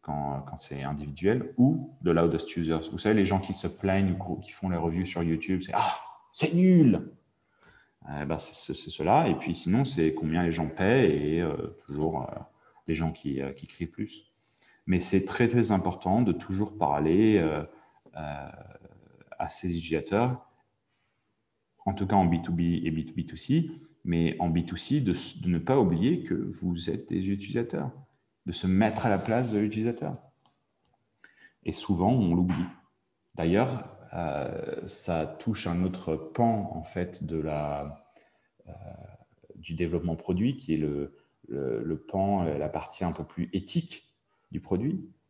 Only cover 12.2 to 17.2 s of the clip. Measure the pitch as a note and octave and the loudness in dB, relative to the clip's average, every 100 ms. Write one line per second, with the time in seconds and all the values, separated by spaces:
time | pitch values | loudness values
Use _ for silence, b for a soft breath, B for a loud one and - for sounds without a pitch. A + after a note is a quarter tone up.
12.2 | B1 - - b b b - D#2 E2 D#2+ | -6 -12 -16 b b b -4 -2 -2 -4
13.2 | D2 C2+ C2+ C#2 - - E2+ - G#2+ - | -6 -4 -6 -8 -16 -10 -10 -6 -10 -10
14.2 | _ B B B B B - F2+ - F#2+ | _ B B B B B 0 2 4 2
15.2 | F#2+ - A#2 A#2+ A2 G2 F2+ - F2+ G#2 | 2 2 4 4 4 2 2 -2 0 2
16.2 | A2+ D#2+ - F#2+ G#2 - D2 C#2+ D#2 F2+ | 4 0 -2 -4 -4 0 0 2 4 6